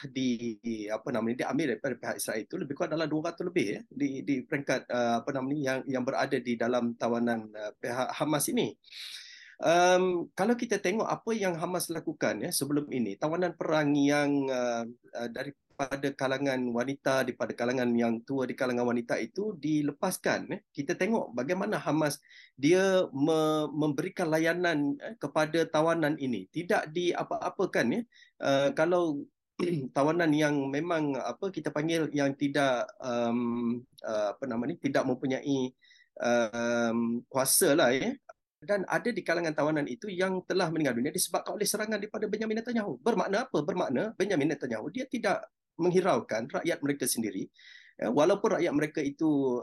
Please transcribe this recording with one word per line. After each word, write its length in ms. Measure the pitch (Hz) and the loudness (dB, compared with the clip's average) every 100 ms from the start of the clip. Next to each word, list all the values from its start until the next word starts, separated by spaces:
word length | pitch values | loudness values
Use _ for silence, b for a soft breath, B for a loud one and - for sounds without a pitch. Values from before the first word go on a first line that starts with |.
| 139 | -6
di, 480 | 127 127 117 117 104 117 110 104 | -2 0 0 -4 -6 -6 -4 -4
apa 160 | 110 - | -4 -2
nama 160 | 117 | -2
ni, 160 | 110 123 | -2 -2
diambil 320 | - 135 156 | -2 0 0
daripada 240 | - 139 120 | -2 -4 -4
pihak 200 | 117 - | -6 -6
Israel 240 | - 110 | -4 -6
itu 160 | - 180 | -6 -6
lebih 160 | 135 143 | -6 -4
kurang 240 | 170 156 | -2 -2
dalam 80 | 156 | 0
dua 240 | 156 170 | -2 -4
ratus 160 | 165 175 | -4 -4
lebih 160 | 180 | -2
ya, 160 | 196 220 - | -2 -4 -8
di, 320 | 131 143 135 - | -4 -2 -2 -2
di 160 | 135 | -2
peringkat, 480 | 120 143 139 127 - | -2 -4 0 -2 0
uh, 320 | 123 117 117 | 0 2 0
apa 60 | - | 0
nama 160 | 139 131 | -4 -2
ni, 160 | 151 | -2
yang, 240 | 131 131 127 | -2 -2 -2
yang 160 | 127 | -2
berada 320 | 123 - 135 139 | -2 0 0 0
di 240 | 120 117 | -2 0
dalam 400 | 120 123 120 117 | 2 2 0 -2
tawanan, 480 | 117 117 120 113 107 107 | -2 0 0 0 -4 -10
uh, 160 | 107 - | -10 -8
pihak 320 | - 120 - - | -6 -4 -4 -2
Hamas 320 | 151 151 - | 0 0 0
ini. 240 | 240 123 - B B B B B B B B | 0 0 -4 B B B B B B B B
Um, 640 | 151 170 180 180 185 175 - - | 4 6 6 6 4 0 -4 -2
kalau 240 | 202 240 | 0 2
kita 240 | 240 202 | 0 0
tengok 240 | 185 220 - | 0 0 0
apa 240 | - - | -2 -2
yang 240 | 226 190 165 | -2 0 -2
Hamas 320 | 180 180 165 | -2 -4 -4
lakukan 560 | 160 - 151 123 107 | -4 -6 -2 -2 -2
ya 80 | 139 | -2
sebelum 400 | - 143 147 147 | -4 0 0 0
ini, 240 | 127 110 101 | -2 -2 -2
tawanan 400 | 151 165 175 170 | -2 0 -2 -2
perang 400 | - 156 147 147 | 0 2 2 4
yang, 560 | 143 147 143 143 135 | 4 4 2 2 0
uh, 320 | 127 123 117 117 120 - - | 0 0 -2 -4 -10 -14 -8
uh, 140 | 120 | -8
daripada 800 | 117 143 - _ - 139 143 143 | -6 -10 -12 _ -8 -6 -2 -4
kalangan 480 | 139 131 131 139 131 123 | -2 -2 0 0 0 0
wanita, 560 | 120 127 135 143 135 127 | -2 -2 -2 0 2 0
daripada 240 | - 113 110 | -2 -6 -2
kalangan 320 | 120 131 120 117 | 0 2 2 4
yang 240 | 117 113 | 2 0
tua 240 | 117 135 123 | -2 -2 -2
di 80 | |
kalangan 400 | 113 127 120 120 | -2 0 2 2
wanita 240 | 120 117 113 | 0 0 -2
itu 400 | 113 - 214 170 | -2 -4 -6 -4
dilepaskan, 880 | 147 151 143 143 190 185 185 104 - | 0 0 0 -2 -4 -2 0 -2 -2
ya. 120 | 180 - | -8 -8
Kita 240 | - 139 | -8 -4
tengok 400 | - 190 226 - | -2 0 0 -2
bagaimana 480 | 123 131 185 208 170 | -4 -2 -2 -2 -2
Hamas 400 | 165 151 151 - B B B | 0 2 0 -2 B B B
dia 560 | - 139 185 190 185 175 | -2 4 6 6 4 2
me-, 580 | 135 151 160 156 156 151 | 2 2 4 4 2 0
memberikan 560 | 147 151 143 170 - 170 | 0 0 0 -4 -2 0
layanan, 640 | 156 165 175 175 156 143 143 | 2 2 2 2 2 0 -2
eh, 160 | - 113 | -8 -8
kepada 480 | 147 160 156 165 160 | -4 0 2 2 2
tawanan 480 | 156 160 165 147 151 | 4 4 4 2 0
ini. 240 | 139 107 92 | -2 -4 -6
Tidak 400 | - 175 208 156 | -8 0 0 0
diapa-apakan, 920 | 160 175 - 165 - 175 - 190 - 123 | -2 -2 -2 -4 -4 -4 -2 0 2 2
ya. 120 | 196 233 b b _ | 0 -4 b b _
Uh, 320 | 139 139 139 143 | 2 2 2 2
kalau 480 | 160 180 170 143 147 _ _ - | 2 4 2 -2 -8 _ _ -4
<clears throat> 340 | 175 165 127 147 | -2 -2 -2 2
tawanan 320 | 147 170 165 | 2 4 4
yang 400 | 147 151 147 135 | 4 4 2 0
memang 480 | 139 175 165 147 131 | -2 0 0 0 0
apa 320 | 101 - 196 | -4 -4 -6
kita 240 | 170 156 | -4 -4
panggil 320 | 151 160 165 147 | -2 0 0 0
yang 240 | 143 139 135 | 2 0 2
tidak, 480 | 143 143 139 120 - - | 0 2 2 2 -2 -6
um, 800 | 127 120 117 120 120 120 117 120 123 - 110 | -4 0 0 0 0 0 -2 -2 -6 -12 -6
uh, 320 | 107 104 - | -2 -2 -2
apa 80 | 131 | -4
nama 240 | 113 120 | -4 -4
ni, 80 | 165 | -4
tidak 320 | 156 139 127 | 0 0 0
mempunyai, 640 | - 131 131 143 135 127 - b b b - | 0 -2 -2 0 0 -2 -6 b b b -4
um, 1040 | 120 120 113 117 117 120 117 117 117 120 - | 0 2 2 0 0 2 2 0 0 -2 -4
kuasa 460 | 131 131 - 170 | -2 2 4 6
lah, 160 | 151 127 | 6 6
ya. 220 | 131 196 277 - - _ _ | 4 0 -4 -10 -20 _ _
Dan 240 | 151 202 180 | -2 -2 0
ada 220 | 165 247 | -2 -2
di 160 | 185 175 | -4 0
kalangan 320 | 170 170 156 | 0 0 0
tawanan 320 | 147 156 143 | 2 2 -2
itu 160 | 123 208 | -6 -8
yang 380 | 180 185 185 - | -2 0 -2 -2
telah 240 | 185 170 | 0 0
meninggal 260 | 160 143 120 | 2 2 2
dunia 160 | 135 | 0
disebabkan 460 | 185 - 180 - 190 | 0 -2 -2 -4 -2
oleh 100 | 202 | -2
serangan 300 | 214 214 208 | 0 -2 -4
daripada 320 | 208 208 208 | -4 -6 -4
Benjamin 320 | 208 220 214 | -2 -2 -2
Netanyahu. 400 | 233 233 202 123 | -2 -2 -2 -2
Bermakna 480 | 233 196 175 196 254 | 0 2 2 0 0
apa? 100 | 170 147 | -2 0
Bermakna 480 | 180 160 127 214 - | 0 0 0 -2 -2
Benjamin 380 | 202 170 139 | 0 2 2
Netanyahu 400 | 143 131 110 131 | -2 -4 -4 -6
dia 160 | 214 - | -8 -6
tidak 400 | 233 208 160 - _ _ | -2 0 -2 -4 _ _
menghiraukan 880 | - 175 180 180 127 110 110 131 135 | -2 2 4 4 2 0 -4 -4 -4
rakyat 240 | 160 160 139 | -2 -2 -2
mereka 240 | 143 127 | -2 -2
sendiri. 400 | - 107 95 - B B B B - | -2 -2 -4 -10 B B B B -6
Ya, 160 | 107 | 0
walaupun 480 | 135 165 202 214 175 | 4 4 4 2 2
rakyat 120 | 175 143 | 2 0
mereka 240 | 151 160 | 0 -2
itu, 560 | 143 139 160 143 135 123 | -4 0 2 4 2 0